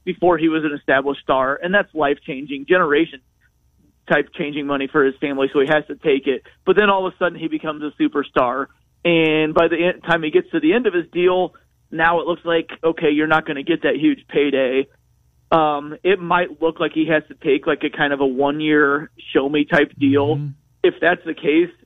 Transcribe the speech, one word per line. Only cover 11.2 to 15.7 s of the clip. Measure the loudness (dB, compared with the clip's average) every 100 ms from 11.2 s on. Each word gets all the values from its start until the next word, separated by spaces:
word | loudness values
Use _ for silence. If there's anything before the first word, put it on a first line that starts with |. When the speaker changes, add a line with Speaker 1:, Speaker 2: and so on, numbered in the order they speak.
| 0 2 -2 -6 _ _ _
Speaker 1:
now | 0 0 2
it | -2
looks | -4
like, | -2 -2 -2 -4
okay, | -4 0 0
you're | 0 2
not | 0 0
gonna | -8
get | -4 -2
that | -2 0
huge | 0 0 _
payday. | -2 0 0 0 -2 -4 _ _ _ _ _ _
Um, | 0 2